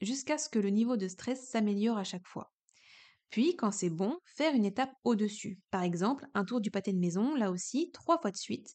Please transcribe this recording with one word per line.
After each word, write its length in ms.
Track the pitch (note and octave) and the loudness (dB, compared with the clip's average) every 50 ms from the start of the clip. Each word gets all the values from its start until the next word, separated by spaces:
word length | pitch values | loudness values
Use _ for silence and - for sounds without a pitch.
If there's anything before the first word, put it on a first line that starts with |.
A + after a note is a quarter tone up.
jusqu'à 380 | G3 G3+ C4 C4+ - - D4+ D4 | -4 -4 -4 -2 -2 -2 -2 -2
ce 100 | - - | -2 0
que 120 | - A3 | 0 2
le 100 | G3+ G3 | 2 4
niveau 260 | G3 G#3+ A#3 A#3+ B3+ | 4 4 4 2 2
de 120 | G#3+ F#3+ F#3 | 0 -2 -4
stress 420 | F#3 - - A#3+ C4 C4 - - | -6 -6 -6 -6 -6 -6 -6 -4
s'améliore 480 | - A3+ G#3+ G#3 G3+ G3+ G#3 A#3 A#3 G#3 | -2 0 2 2 2 2 2 0 0 0
à 60 | F#3+ | -4
chaque 220 | - - F3+ F3+ | -6 -8 -10 -10
fois. 260 | - - F#3+ - - _ _ _ _ _ _ _ - - - - - _ _ _ _ | -12 -12 -12 -12 -12 _ _ _ _ _ _ _ -20 -20 -20 -20 -20 _ _ _ _
Puis, 280 | - G#3 B3+ E4+ F4 | 0 2 4 4 2
quand 160 | - A#3 G#3 | 2 0 0
c'est 180 | G#3+ - F3+ F3 | 0 0 0 0
bon, 300 | E3 D#3+ F#3+ G#3+ D#4 F4+ - | 0 0 0 -2 -2 -4 -8
faire 300 | - - - D4 D#4+ C#4+ | -8 -2 0 2 4 4
une 100 | B3 G#3 | 4 2
étape 280 | G3+ G3+ - C4 C4 C4 _ | 2 2 0 -2 -2 -4 _
au-dessus. 560 | - A#3 A#3 G3+ G#3+ G#3 G#3 - - - F#3 - _ _ | 0 2 2 2 2 0 -2 -6 -8 -10 -10 -12 _ _
Par 100 | - F#3 | -2 0
exemple, 420 | F3+ F3+ F3 E3 F#3 A3 C#4 C4+ - - - | 0 0 2 2 2 0 0 -2 -4 -4 -2
un 100 | G3+ G3 | -2 -2
tour 160 | F#3+ A#3+ B3+ | 0 -2 -2
du 100 | G3+ G3+ | -2 -2
pâté 220 | - G3 - G#3 | -2 -2 -2 0
de 60 | F#3+ F3+ | 0 2
maison, 340 | F3+ F3 E3 F#3+ A3 C4+ D#4 | 2 2 2 2 2 2 2
là 160 | C4+ G#3+ F#3+ | 2 0 0
aussi, 400 | F3+ F3+ - - - C4+ E4+ - | 0 -2 -4 -4 -2 -2 -2 -2
trois 300 | - - - - E4+ E4 | -6 -4 0 2 2 2
fois 100 | - G3+ | 2 -2
de 60 | F#3 | -4
suite, 360 | - - - G#3+ - - - | -6 -6 -6 -6 -8 -8 -12